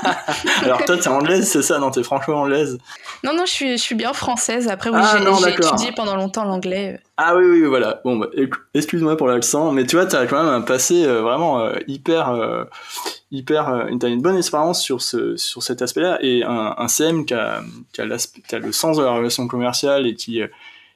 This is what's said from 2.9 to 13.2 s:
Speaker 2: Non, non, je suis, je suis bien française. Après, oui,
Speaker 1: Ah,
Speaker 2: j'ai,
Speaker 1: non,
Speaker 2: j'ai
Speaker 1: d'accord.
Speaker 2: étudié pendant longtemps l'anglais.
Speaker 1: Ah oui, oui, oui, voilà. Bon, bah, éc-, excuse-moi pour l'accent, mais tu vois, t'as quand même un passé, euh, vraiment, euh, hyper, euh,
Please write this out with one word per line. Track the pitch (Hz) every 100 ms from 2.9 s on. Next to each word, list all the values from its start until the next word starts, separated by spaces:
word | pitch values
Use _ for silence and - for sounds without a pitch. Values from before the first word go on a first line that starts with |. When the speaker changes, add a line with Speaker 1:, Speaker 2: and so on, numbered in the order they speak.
| - - -
Speaker 2:
Non, | 262
non, | 320 359
je |
suis, | - 269
je | 240
suis | - 220
bien | 226
française. | - - 233 - 233 233
Après, | 190 233
oui, | 214
Speaker 1:
Ah, | 208 208
Speaker 2:
j'ai, | 196
Speaker 1:
non, | 196
Speaker 2:
j'ai | 180
Speaker 1:
d'accord. | 175 160
Speaker 2:
étudié | 139 240
pendant | 233 208 190
longtemps | 190 220 208
l'anglais. | 185 185 185 196 - _ -
Speaker 1:
Ah | 160 175
oui, | 180
oui, | 170
oui, | 156
voilà. | 131 107 - 127
Bon, | 117
bah, | 101 -
éc-, | 131 - -
excuse-moi | 147 147 170 156 156
pour | 131
l'accent, | 120 120 147 160
mais | 135 127
tu | 160
vois, | 185
t'as | 156 123
quand | 139
même | 165
un | 123
passé, | 113 127 - 175
euh, | 151 117
vraiment, | 113 135 170 127
euh, | 110 - -
hyper, | 139 147 165 139
euh, | 120 113 117 120 - - - - -